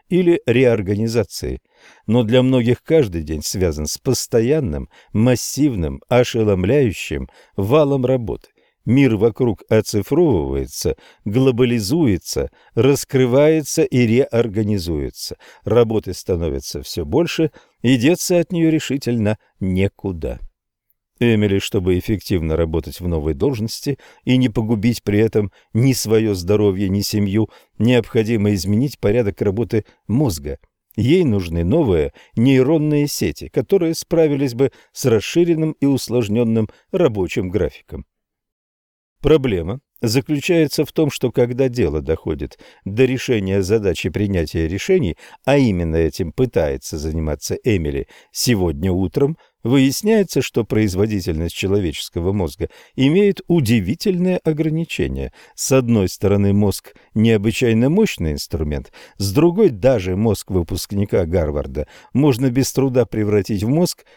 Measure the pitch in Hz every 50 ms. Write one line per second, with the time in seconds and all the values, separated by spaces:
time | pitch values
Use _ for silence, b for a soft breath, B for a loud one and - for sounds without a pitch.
0 | _ - 180 175 180 170 170 - - - 117 123 131 120 117 113 95 90 104 101
1 | 113 113 110 120 101 - - - - 64 64 - b b b b b b b b
2 | b - 110 123 120 104 120 127 127 131 131 127 117 117 120 - _ - 160 160
3 | 135 101 87 85 78 76 78 76 - - - 101 90 85 73 76 76 76 - -
4 | - 135 123 - - - - 117 113 123 151 160 139 92 73 69 65 b b b
5 | b b - 104 113 127 123 - - - - - 147 147 120 92 82 71 67 67
6 | - - 123 123 123 - - 120 110 104 98 90 90 95 131 147 135 113 90 -
7 | - - 78 69 65 b b b b b b - 98 104 131 156 151 139 139 135
8 | 123 123 131 127 113 - 58 - - _ _ _ _ _ _ _ - - 117 139
9 | 139 147 110 95 107 117 110 - 131 120 95 - _ - 110 110 104 - - 104
10 | - - 143 156 175 156 113 82 71 67 67 67 65 62 - - - 85 b b
11 | b b b b - 104 101 131 131 135 123 110 131 120 120 117 104 95 135 175
12 | 160 120 95 85 - - - 76 67 - b b b b - 113 113 135 143 127
13 | - - - 131 131 120 120 139 147 156 160 160 139 - - 165 151 - 135 127
14 | 123 110 113 123 139 - - 117 120 117 92 110 107 104 107 98 82 85 80 73
15 | 69 62 - - - - - B B B B B - - 110 120 117 110 113 107
16 | - 95 85 - - - 92 82 85 80 67 67 - - - 73 69 - - 87
17 | 80 73 92 147 180 156 - - 160 151 b b b b b _ - 120 135 120
18 | 110 147 180 - - - 180 175 165 - 185 165 165 160 156 156 - - 135 139
19 | - 120 120 117 104 104 110 - _ _ _ - 98 92 92 92 95 98 - _
20 | - 98 92 80 - 64 60 - - - _ _ _ _ _ _ _ _ _ _
21 | _ _ _ - 123 120 113 107 104 101 98 98 - - - 107 90 92 90 92
22 | - - 110 95 - - 107 87 80 80 80 80 85 82 80 82 - 76 - -
23 | 90 90 85 78 73 80 76 69 92 143 135 104 107 110 - - - 147 135 b
24 | b b b b - 127 127 127 127 123 104 127 110 107 117 104 95 123 113 -
25 | - - 101 104 113 110 - 110 104 95 b b b b - 110 123 135 127 -
26 | - 107 113 110 110 107 101 92 87 87 104 104 107 101 95 92 104 92 95 101
27 | 98 - - 107 101 98 95 110 110 b b b b b _ - 107 120 127 120
28 | 107 - - 117 110 107 120 107 101 104 104 95 - 92 104 107 135 147 - -
29 | - 104 107 123 117 101 - - 110 104 95 107 117 101 - 107 b b b b
30 | _ - 101 135 156 123 87 73 71 71 65 - _ _ _ _ _ _ _ -
31 | 107 127 165 190 175 135 104 101 90 82 80 85 85 87 123 170 156 113 90 80
32 | 73 67 b b b b _ 117 117 135 135 131 127 135 165 160 151 151 151 147
33 | 147 143 - - - 85 - - - - - 143 135 - 196 190 175 160 160 -
34 | - - 175 165 160 151 143 135 139 127 117 117 139 127 b b b b - -
35 | - 127 113 107 - - - 170 175 170 170 156 156 156 - - 139 139 139 127
36 | - - - 123 117 104 104 117 120 113 113 113 107 b b b b b - 185
37 | 175 135 107 104 92 - - 120 95 92 92 104 85 71 - - _ _ - -
38 | - _ _ _ _ _ _ _ _ _ _ _ _ _ _ _ _ _ _ _
39 | _ _ _ _ - 139 156 156 131 131 101 87 80 85 110 135 - _ _ _
40 | - 117 107 139 - - 151 143 - - 180 165 156 139 - - 147 - - -
41 | 160 143 - - - 123 - - 123 120 123 123 135 131 120 123 104 78 71 78
42 | 69 78 80 - - 90 78 69 71 - - B B B B B - 95 101 113
43 | 131 123 131 127 - - 127 107 95 95 95 101 92 87 110 113 101 95 85 -
44 | - 95 - 85 107 101 98 87 80 76 - 82 82 78 92 98 - - 190 185
45 | 143 85 B B B B B B - - 143 143 135 113 95 87 85 82 78 82
46 | 82 78 - - 95 82 - - 131 120 - - 80 73 67 64 - - - 78
47 | 73 78 78 80 80 76 73 - - - - - - 127 107 90 80 73 69 69
48 | b b b b b b - - - 123 120 98 90 85 73 69 87 95 90 92
49 | 95 87 - - 135 139 160 b b b b _ - 117 131 139 131 139 127 -
50 | - 208 226 214 196 - - 143 123 - - 123 113 - 110 107 110 98 87 90
51 | 104 110 107 98 87 95 80 78 82 85 - - 95 92 98 104 95 80 71 -
52 | - - - 90 85 95 101 104 90 76 73 - 78 B B B B B B -
53 | 131 139 160 196 208 202 190 - - - 170 170 135 104 120 117 90 - 160 -
54 | - 214 185 175 180 185 180 - - 160 156 147 160 160 151 160 170 - - -
55 | - 65 65 67 67 - b b b b b - - - 135 135 127 117 117 110
56 | 95 92 - - - 95 101 101 101 101 101 104 104 98 - - - - b b
57 | b b - 107 110 117 113 104 98 117 110 - 131 117 113 110 120 139 165 208
58 | 226 - - - 87 78 73 69 - - - - 78 73 73 69 67 - B B
59 | B B B - 95 101 95 - 165 175 170 208 220 170 117 95 92 131 131 107
60 | 90 92 92 95 110 117 98 - - - 101 92 85 - - - - - 101 101
61 | 101 - - 104 87 80 87 90 80 76 73 73 - 69 67 73 73 B B B
62 | B B - 123 147 151 127 110 135 131 120 135 127 - - 135 131 135 123 127
63 | 117 - - 110 107 104 104 104 98 - 113 95 98 113 139 165 180 165 - -
64 | b b b